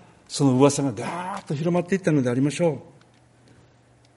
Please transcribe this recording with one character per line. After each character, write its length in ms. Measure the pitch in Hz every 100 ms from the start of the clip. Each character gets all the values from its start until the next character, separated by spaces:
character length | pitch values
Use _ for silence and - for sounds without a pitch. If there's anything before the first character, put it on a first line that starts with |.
| - _ -
そ 180 | -
の 100 | 139
噂 280 | 127 185 165
が 100 | 139
ガ 460 | 107 120 170 180 -
ー 40 |
ッ 40 | -
と 80 |
広 180 | 143 170
ま 80 | 175
っ 40 |
て 100 | 170
い 40 | 190
っ 20 |
た 100 | 185
の 100 | 151
で 80 | 123
あ 60 |
り 60 | 123
ま 100 | 143
し 100 | 143
ょ 100 | 175
う。 80 | 123 - - _ _ _ _ _ - _ _ _ _ _